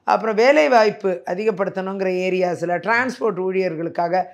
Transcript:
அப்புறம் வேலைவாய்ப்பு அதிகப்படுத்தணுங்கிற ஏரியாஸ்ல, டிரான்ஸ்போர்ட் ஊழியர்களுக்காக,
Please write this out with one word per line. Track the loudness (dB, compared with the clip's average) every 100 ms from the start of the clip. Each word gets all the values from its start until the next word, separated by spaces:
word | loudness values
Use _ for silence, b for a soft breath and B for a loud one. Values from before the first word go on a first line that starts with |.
அப்புறம் | 0 0 0 2
வேலைவாய்ப்பு | 4 6 6 6 4 2 -2 -4 -4
அதிகப்படுத்தணுங்கிற | -4 -2 -2 -2 -4 -6 -4 -2
ஏரியாஸ்ல, | -2 0 0 0 -2 -2 -2
டிரான்ஸ்போர்ட் | 0 0 0 -2 -4 -2
ஊழியர்களுக்காக, | -2 -2 -2 -4 -6 -4 -2 0 -2